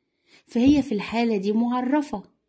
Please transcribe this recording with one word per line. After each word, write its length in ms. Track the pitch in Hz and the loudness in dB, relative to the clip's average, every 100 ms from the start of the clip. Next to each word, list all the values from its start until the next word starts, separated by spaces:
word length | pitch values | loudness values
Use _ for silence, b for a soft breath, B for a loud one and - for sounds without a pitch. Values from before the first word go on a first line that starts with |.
| _ _ b b b | _ _ b b b
فهي 360 | 233 262 294 | 2 4 4
في 100 | - | 2
الحالة 440 | 208 - 226 233 214 | -4 -4 -2 0 0
دي 160 | 196 | 0
معرفة 720 | 214 240 247 247 294 285 202 - _ | 0 0 -2 0 -2 -2 -8 -12 _